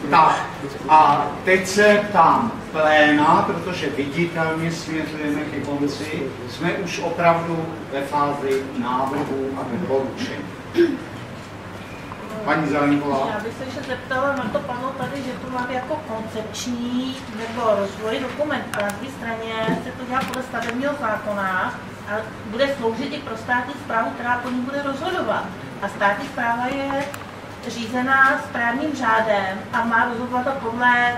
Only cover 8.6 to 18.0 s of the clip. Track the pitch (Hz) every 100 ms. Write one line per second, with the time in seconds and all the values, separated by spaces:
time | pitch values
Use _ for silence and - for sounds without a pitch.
8.6 | 135 123 120 147 135 147 143 135 135 135
9.6 | - 117 - 135 123 101 143 - - -
10.6 | - 339 339 262 - - - - - -
11.6 | - - - - - - 208 220 208 160
12.6 | 147 147 143 143 143 135 - 214 226 -
13.6 | 262 - 262 254 - 254 277 262 240 285
14.6 | - 240 269 269 247 277 254 220 254 254
15.6 | 247 254 254 - - 220 208 220 214 -
16.6 | 254 240 240 247 262 254 - 214 226 233
17.6 | 226 202 196 208